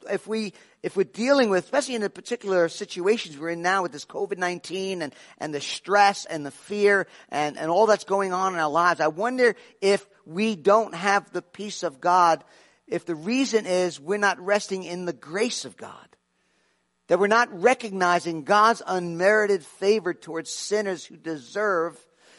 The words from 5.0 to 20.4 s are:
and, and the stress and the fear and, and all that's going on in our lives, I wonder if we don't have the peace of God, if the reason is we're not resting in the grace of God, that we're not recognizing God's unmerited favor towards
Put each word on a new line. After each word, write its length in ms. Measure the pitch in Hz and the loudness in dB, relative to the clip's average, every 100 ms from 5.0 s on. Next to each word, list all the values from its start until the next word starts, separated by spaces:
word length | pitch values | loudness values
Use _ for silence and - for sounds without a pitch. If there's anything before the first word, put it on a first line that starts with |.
and, 100 | 143 - - - | -8 -12 -20 -12
and 120 | 156 | -8
the 100 | 143 | -8
stress 640 | - - - 202 202 196 - | -8 -10 0 4 4 2 -6
and 200 | 165 143 | -8 -10
the 60 | |
fear 560 | - - 208 202 196 170 - - | -12 -8 2 4 4 0 -10 -8
and, 280 | 143 151 - | -4 -4 -4
and 140 | 160 | 0
all 160 | 175 220 | 2 4
that's 160 | 202 | 4
going 280 | - 196 196 | 2 -2 0
on 220 | 185 190 | -2 -2
in 60 | 175 | 0
our 100 | 151 | 0
lives, 320 | 160 175 160 | 2 2 2
I 60 | 156 | 0
wonder 480 | 160 233 254 240 - - _ | 0 -2 2 2 2 -8 _
if 260 | 196 196 - _ | 0 0 -2 _
we 320 | - 170 220 185 | -10 -2 -2 0
don't 380 | 143 214 196 | 4 4 2
have 380 | 165 196 196 - | -4 0 0 -2
the 100 | 180 | -10
peace 400 | - - 208 - | -10 -12 -12 -6
of 180 | 170 135 | -8 -2
God, 440 | 175 180 170 151 - _ _ _ - | 2 6 6 4 -2 _ _ _ -8
if 200 | 170 - | -6 -6
the 80 | 156 | -6
reason 500 | 175 254 269 220 185 | -2 0 2 0 0
is 340 | 180 180 143 | 0 0 -4
we're 180 | 147 208 | -6 0
not 220 | 202 175 | 0 0
resting 440 | 185 208 - 190 | 0 0 0 -8
in 220 | 170 175 175 | -8 -8 -8
the 80 | |
grace 520 | 131 147 190 240 - 127 | -8 -6 -2 -2 -4 -12
of 120 | - | -16
God, 160 | 110 - - _ _ _ _ _ _ _ _ _ - | -18 -20 -20 _ _ _ _ _ _ _ _ _ 0
that 120 | 180 | 2
we're 80 | 202 | 4
not 340 | 226 240 180 | 4 2 2
recognizing 840 | 214 262 220 190 180 175 170 165 | 2 2 -2 0 2 2 -2 -6
God's 380 | 143 208 220 226 - | 2 4 4 2 -2
unmerited 760 | 185 175 165 190 214 208 190 | -4 -4 0 2 4 2 0
favor 500 | - - 196 220 175 | -4 -4 0 0 -2
towards 360 | 160 165 165 | -8 -10 -10